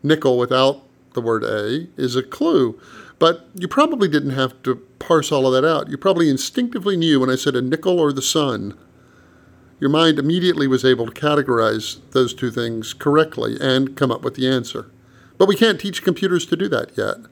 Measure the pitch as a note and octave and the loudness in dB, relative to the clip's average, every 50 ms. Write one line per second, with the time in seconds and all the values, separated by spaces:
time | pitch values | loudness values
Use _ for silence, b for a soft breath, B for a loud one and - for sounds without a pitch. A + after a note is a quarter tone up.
0 | - D3 D#3 D#3 - C3+ B2+ B2 B2 A#2+ C3 C3 C3 C3+ C#3 - - _ _ _ | 2 2 0 2 2 0 2 2 0 0 2 4 4 2 2 -2 -12 _ _ _
1 | _ _ _ B2+ A#2 A#2 A2+ G#2+ A2 A2 G#2+ G#2+ G#2 G#2+ B2 D#3 F3 F3 _ - | _ _ _ -6 -2 -2 -2 0 -2 -2 -4 -4 -2 -4 -4 -6 -6 -10 _ -6
2 | C3+ B2 A#2+ C3 C3 - - - D4 E4+ D#4+ D#3 B2+ A#2 A2+ B B B B B | -4 -2 -2 -4 -4 -6 -6 -2 0 2 2 2 2 0 -4 B B B B B
3 | B B B B E3 E3 E3 E3 - - - F#3+ F3+ F#3 - C4+ D4+ E4+ D#4 A#3+ | B B B B 2 2 2 0 -8 -16 -10 -10 -8 -2 2 2 2 2 2 0
4 | G3 F3 D3 D3 - C#3 C3 C3+ C3 B2+ - _ - C3 B2 - - _ _ _ | 0 0 0 0 -2 -2 -2 -2 -2 -4 -4 _ -4 -4 -4 -4 -6 _ _ _
5 | - - E3+ D#3 C#3 - D3+ C#3 C3 C3 B2+ C3 C3+ D#3+ D#3+ D3 D3+ - D3+ C3+ | -2 2 2 2 2 0 0 2 2 2 2 2 2 2 0 0 -4 -6 -10 -2
6 | - G3 F#3 E3+ E3+ D3+ C3+ C3 - - - B3 B3 A#3+ - G#3+ F3+ G3+ G3 F3 | 0 0 2 4 2 2 2 0 -4 -4 -4 -4 -4 -2 -4 -4 -4 -2 0 0
7 | E3 E3 D3+ C3+ B2+ C3 B2+ C3 - C3+ B2+ B2 B2+ B2+ D3+ D#3+ - F#3+ F3+ F3 | 2 2 4 4 4 2 0 0 0 -2 -2 0 -2 -2 -4 -2 0 0 2 2
8 | D#3 D3 C#3 C3+ A#2+ - - D#3+ D3 C3+ A#2 G#2+ G2+ G2+ G#2 b b b b b | 2 0 0 -2 -4 -2 -2 0 0 -2 -2 -4 -6 -10 -12 b b b b b
9 | b b b b b b b b b b b b b b b b C#3 C#3 D3 D#3 | b b b b b b b b b b b b b b b b -2 0 2 4
10 | E3 E3 D3+ C#3 C3+ D3+ E3 F#3 F3 F3+ E3 D3+ C#3+ C3+ C3 B2+ C3 C3 B2+ A#2 | 4 4 4 2 0 0 0 2 2 0 2 2 0 0 0 2 4 2 2 2
11 | A#2 A2+ - - - D3 D3 D3 C3+ C3+ B2 A#2 A2+ G#2+ A2 A2 A2+ - - - | 0 -8 -6 -4 -2 0 0 0 0 0 0 2 2 2 0 -2 -6 -8 -12 -14
12 | - - - C3+ B2+ A#2 - - C3 A#2+ A2+ A#2+ A#2 A#2 A2+ A2+ G#2+ - - - | -18 -2 0 0 0 0 -2 -6 -6 -6 -4 -4 -6 -6 -6 -8 -10 -12 -14 -4
13 | - D3 C#3+ D#3 D#3+ D#3 - - A#2 A2 A2+ - C#3+ C3+ C3 C3 C3+ C3 - - | -2 2 2 2 2 2 -2 -6 -4 -4 -4 -2 0 0 2 0 0 -2 -2 -2
14 | C#3+ B2+ A#2 A#2 - B2+ A#2+ - C3 C3 C3+ B2+ A#2 - - - - - _ b | -2 -2 -2 -4 -4 -6 -4 -2 -2 0 0 -2 -4 -6 -10 -12 -12 -14 _ b
15 | b b b b b b b b F#3+ G3 G3+ - A3+ A3+ G3 D#3+ - G3+ F3 - | b b b b b b b b 2 2 4 4 2 2 2 -2 -6 -10 -10 -2
16 | - F#3 E3 - G3 F#3 F3+ E3+ - - E3+ E3 G3 G3+ D#3 - - - - - | -2 -2 -2 0 -2 0 0 -2 -2 -2 -4 -4 -2 -2 -2 -4 -4 -4 -6 -4
17 | G#2 G2+ G2 - - - | -4 -4 -6 -8 -10 -20